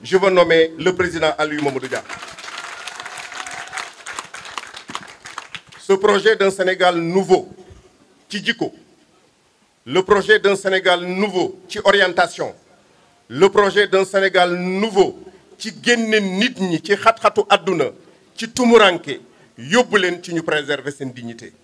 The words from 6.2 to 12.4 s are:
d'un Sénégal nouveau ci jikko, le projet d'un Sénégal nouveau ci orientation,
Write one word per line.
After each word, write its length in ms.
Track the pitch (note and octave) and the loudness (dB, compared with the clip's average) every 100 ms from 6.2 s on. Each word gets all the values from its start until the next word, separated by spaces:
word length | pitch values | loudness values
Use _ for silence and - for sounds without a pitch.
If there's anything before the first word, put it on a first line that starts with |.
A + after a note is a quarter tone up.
| G3+ G#3 | 2 2
d'un 160 | G3 | 0
Sénégal 460 | F#3+ F#3 F#3 F3+ E3+ | 0 -2 2 2 2
nouveau 500 | E3 F#3 F#3 F3+ - - - - _ _ _ _ _ | 0 0 4 2 2 -18 -20 -20 _ _ _ _ _
ci 140 | G3+ | -8
jikko, 320 | - A#3 C#3 - _ _ _ _ _ _ _ _ _ _ - | -6 -4 -6 -8 _ _ _ _ _ _ _ _ _ _ -2
le 180 | D#3 | -2
projet 340 | F#3 G#3 F#3 G#3+ | 4 2 4 4
d'un 200 | G3 G3 | 4 0
Sénégal 480 | G3 F#3+ F3+ F3+ F3+ | 0 0 2 0 0
nouveau 520 | F#3 G#3 F3+ E3 - - | -2 -2 0 -4 -6 -12
ci 100 | G#3 | -4
orientation, 720 | G3 G3+ F#3 F3 E3+ - | 2 2 2 2 -2 -2